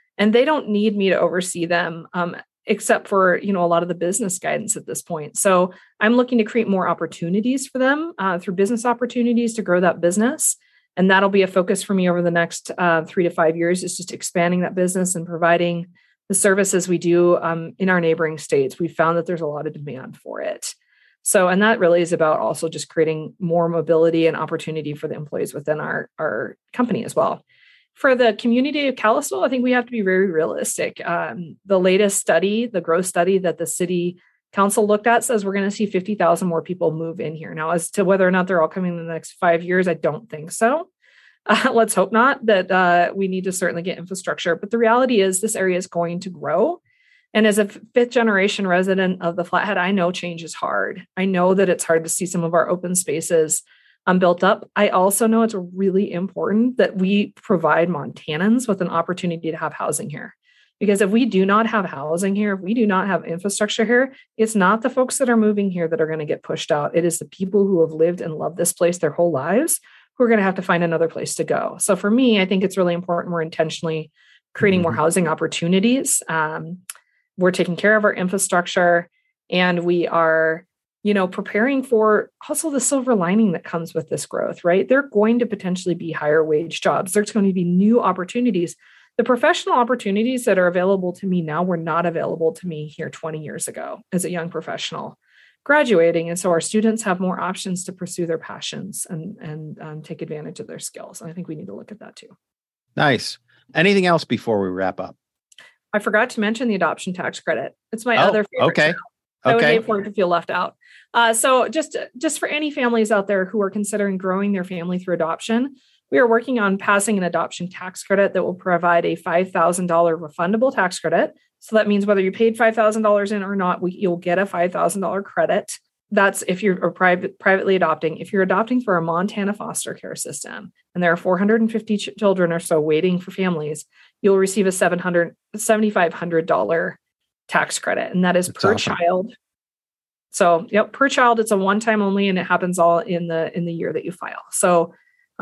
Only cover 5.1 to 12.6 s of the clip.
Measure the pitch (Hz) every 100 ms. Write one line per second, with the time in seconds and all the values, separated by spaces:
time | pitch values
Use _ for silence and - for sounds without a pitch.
5.1 | 165 151 - 202 180 180 - - _ 214
6.1 | 247 247 247 214 240 220 190 175 165 160
7.1 | - 170 190 233 269 - 254 262 294 339
8.1 | - 190 175 196 180 202 233 240 240 247
9.1 | 247 240 233 233 226 185 180 180 - 170
10.1 | 185 233 311 - - _ _ _ - 190
11.1 | 190 196 196 185 190 180 190 - 190 180
12.1 | 175 175 170 170 -